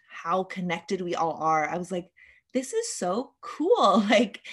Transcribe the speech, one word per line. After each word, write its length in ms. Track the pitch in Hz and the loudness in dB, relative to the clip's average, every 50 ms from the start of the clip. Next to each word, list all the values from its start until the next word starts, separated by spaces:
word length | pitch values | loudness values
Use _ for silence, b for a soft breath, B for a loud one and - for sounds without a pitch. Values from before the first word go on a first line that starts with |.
| _ _ | _ _
how 340 | - - - 165 175 190 185 | -18 -10 -6 -2 -2 -2 -2
connected 580 | 185 - 196 180 180 170 160 - - 202 175 | -4 -6 -8 -6 -4 -4 -6 -4 -6 -6 -4
we 140 | 185 175 170 | -4 -4 -2
all 180 | - 160 165 151 | -2 -2 -2 -2
are, 320 | - 156 160 160 156 151 147 | -2 0 0 2 2 0 -2
I 80 | 156 180 | -4 -6
was 140 | 180 175 | -6 -6
like, 200 | 185 175 180 - b b b b b b b b - | -6 -8 -8 -10 b b b b b b b b -4
"This 200 | 254 254 - - | -4 -4 -2 -4
is 200 | 440 466 - - | -4 -4 -4 -6
so 400 | - 190 180 185 233 262 - _ _ | -4 -2 -2 -2 -2 -4 -6 _ _
cool." 600 | - - - - 294 381 480 415 269 202 185 226 196 | -16 -12 -6 -2 2 2 4 6 6 6 6 6 4
<laughs> 60 | 202 | 4
Like, 380 | 240 214 247 202 - - B B | 4 4 4 2 -2 -8 B B